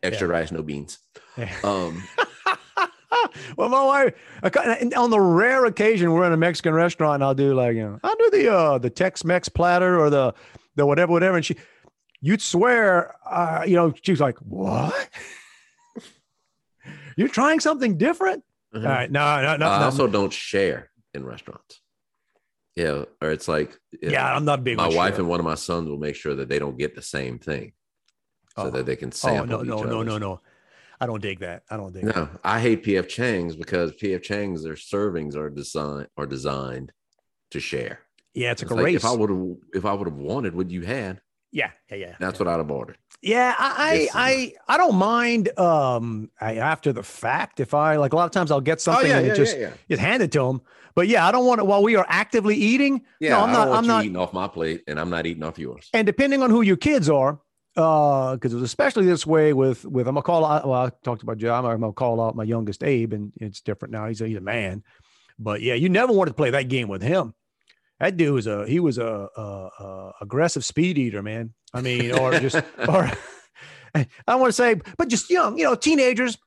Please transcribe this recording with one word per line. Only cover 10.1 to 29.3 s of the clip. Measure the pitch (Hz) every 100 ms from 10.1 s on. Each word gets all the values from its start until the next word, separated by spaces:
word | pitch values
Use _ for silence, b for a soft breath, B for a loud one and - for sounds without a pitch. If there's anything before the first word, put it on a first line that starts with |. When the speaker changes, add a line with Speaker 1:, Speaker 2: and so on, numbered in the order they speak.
Speaker 2:
the, | 143 127 - B B B -
the | 143
whatever, | 143 175
whatever. | 170 185 175
And |
she, | - - B B B _ _ _
you'd | 139 208
swear, | - 175 240 240 214 180 170 - -
uh, | 170 170 160 165
you | 175
know, | 170 -
she | -
was | 165
like, | 143 117
"What? | 107 - - 123 160 539 - B B B B B B B B -
<laughs> | - _ _ _ _ _ _ _ - 151 143 139
You're | 196
trying | - 277 311
something | 302 302 247 170
different?" | 240 339 381 339 _ _ _
Speaker 1:
Mm-hmm. | 110 120
Speaker 2:
All |
right. | 131 127
No, | 139 147 147
no, | 135 151
no, | 156
Speaker 1:
I | 98
Speaker 2:
no. | 120
Speaker 1:
also | 135 131
don't | 101 98
share | - - 101 95 76 - _ _
in | 71
restaurants. | 65 58 - - _ - _ _ _ _ _ _ _ _ _ -
Yeah. | 82 71 71 _
Or | 78
it's | 78 -
like, | 78 73 - _ -
Speaker 2:
Yeah, | 82 135 131
I'm | 127
not | 147 139
big | 123 113
Speaker 1:
my | 85
Speaker 2:
on |
Speaker 1:
wife | 82 92
Speaker 2:
share. | 101
Speaker 1:
and | 87
one | 85
of | 82
my |
sons | 78 - 85 82
will | 71
make | 76 71
sure | 76
that | 69 65
they | 71
don't | 71 65
get | 71 -
the |
same | - 73 64 62
thing | - 71 - _ _ _ _ _ _ _ _ -
so |
Speaker 2:
Oh. | 90
Speaker 1:
that | 65 64
they | 65
can | 64
Speaker 2:
Oh, |
Speaker 1:
sample | - -